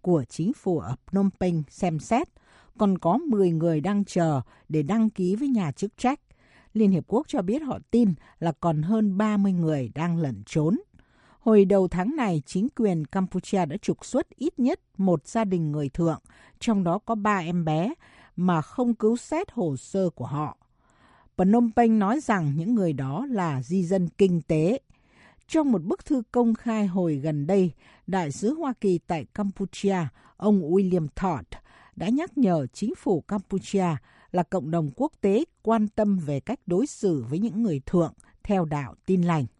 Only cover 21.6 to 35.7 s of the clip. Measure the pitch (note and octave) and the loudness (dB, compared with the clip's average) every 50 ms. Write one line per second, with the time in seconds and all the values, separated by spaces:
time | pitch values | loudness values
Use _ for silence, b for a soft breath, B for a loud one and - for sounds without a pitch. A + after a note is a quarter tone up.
21.6 | A#3+ A#3 A3+ - A#3+ A3+ A3 A3 G3+ F#3+ A#3 D4+ C#4+ - A3 G3 E3 D3 C#3 D3+ | 4 2 4 4 4 4 4 4 2 2 0 -2 0 0 0 0 0 0 -2 -2
22.6 | E3 G3+ B3 A3+ F#3+ E3+ D3 B2+ C3+ C3+ C3+ E3+ C4 D4 B3+ G3+ F3+ E3 C#3+ C3 | -2 0 0 0 0 0 -2 -2 -4 -4 -4 -6 -6 -4 -4 -2 -2 -2 -2 -4
23.6 | B2+ A#2 E3+ G3 F3+ E3 G3 F#3+ F3+ E3 - _ G3+ G3 F3+ E3+ D3 _ E3 D#3 | -4 -2 -2 -2 0 0 0 0 0 -2 2 _ 2 4 4 0 -2 _ 0 2
24.6 | D#3 F3 A#3 C#4 _ b b b b b b b b b b b b _ - D#4+ | 2 2 0 -2 _ b b b b b b b b b b b b _ 0 0
25.6 | D#4 C#4+ A#3+ F#3 D3+ F#3 F4+ G4 - - D4+ C4 A3+ _ - B3 A#3+ A#3 A3+ - | 2 2 2 0 0 -2 -4 -6 -2 -2 -2 -2 -2 _ 0 2 2 2 2 0
26.6 | - A#3+ A3 G#3+ G#3 G3 F3 G3 F3+ E3+ D3+ C#3 C3 D#3 D3+ D3 C#3+ D3 F#3+ G3+ | -2 -4 -2 0 0 0 0 0 0 0 0 -2 -2 -2 -2 -2 0 0 2 2
27.6 | F#3 F3 - b b b b b b - F3+ F#3+ F3 D3 C#3 - - G#3+ D4 D#4+ | 2 2 -2 b b b b b b -4 -4 -2 -2 -4 -6 -4 -2 -2 -2 -2
28.6 | E4+ C#4 B3 _ - G3+ F#3 E3+ _ _ F3+ D#3+ B2+ - _ - G#3 G3+ F#3+ - | -4 -6 -6 _ 0 0 0 0 _ _ -6 -6 -6 -8 _ -6 -6 -6 -4 -6
29.6 | G3 F#3 - - - G3 F#3+ F#3 E3 C3 b b b b b b - G#3+ G#3 G3 | -8 -8 -8 -4 -2 -2 0 0 -2 -4 b b b b b b 0 2 2 2
30.6 | F3 C#3+ E3+ G3 G3+ F#3 F3 F3+ D#3+ C#3+ _ - - F#3+ E3 A#2+ F2 _ - - | 2 2 2 2 2 2 0 0 -2 -2 _ -4 -4 -2 -4 -4 -8 _ -18 -20
31.6 | b b b b b b b - E3+ G3+ A#3 C#4 E4 F4+ - C#4+ C4 F#3+ F3 D#3+ | b b b b b b b -8 -2 -2 0 0 -2 -4 -2 0 2 2 2 2
32.6 | C3+ B2 _ - - A3 F4+ - - C#4+ G3+ D3+ - _ G3+ G#3 G3 _ - F#3+ | 0 -4 _ -6 -6 -6 -6 -4 -2 -2 -2 -2 -2 _ -6 -6 -6 _ -6 -6
33.6 | - - - G3+ F#3 F3 D#3+ C3+ b b b b b b b F3+ E3+ _ - F#3+ | -6 -2 -2 0 0 0 -2 -4 b b b b b b b -4 -2 _ -2 -4
34.6 | C3+ D3 E3 E3+ D#3+ C#3+ - - B3 D#4 _ _ - G3+ G3 A3+ E4 _ _ _ | -4 -2 -2 -2 -2 -2 -2 -4 -4 -4 _ _ 0 0 2 2 0 _ _ _
35.6 | _ - | _ 0